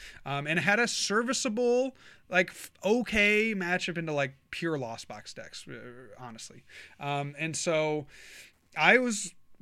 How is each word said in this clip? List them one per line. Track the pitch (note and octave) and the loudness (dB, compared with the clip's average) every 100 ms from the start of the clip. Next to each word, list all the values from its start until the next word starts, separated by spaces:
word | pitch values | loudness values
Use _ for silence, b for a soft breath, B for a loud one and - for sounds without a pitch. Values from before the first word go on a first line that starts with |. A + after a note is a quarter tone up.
| B B C3+ | B B -6
Um, | C#3 D3 | -4 0
and | E3 | 0
it | |
had | D#3 G#3 | 4 4
a | A#3+ | 4
serviceable, | - - G#3 A#3+ C4 C4 G#3+ B3 B3 C4 - b b b | 0 0 0 2 0 0 0 2 4 2 -4 b b b
like, | F3+ F#3 | 2 2
f-, | - - - | -2 -18 -4
okay | F#3+ A#3 A3 A3 G3+ G#3+ A3+ | 2 2 2 2 4 4 2
matchup | G#3 F3 F3+ - E3+ | 0 0 -2 -2 -6
into, | E3 | -2
like, | D3 C#3 C3+ - | 0 -2 -4 -14
pure | - E3 D3+ | -6 -4 -2
Lost | A#2 A#2 - | -4 -8 -12
Box | G#2+ - | -14 -14
decks, | - A2 - - | -16 -14 -16 -14
uh, | B2+ A#2+ A#2+ B2 G2+ | -14 -14 -18 -20 -16
honestly. | B2+ A2+ - - - B B B | -14 -14 -16 -18 -20 B B B
Um, | C#3+ C#3+ C#3+ D3 | -4 -2 -4 -4
and | D#3+ C#3+ | -4 -2
so | - D#3 D#3 D3+ C#3+ B B B B B _ - | 0 2 2 0 -4 B B B B B _ 2
I | D#3+ A#3 | 6 6
was | B3 G#3 - - - - | 6 -2 -6 -14 -20 -8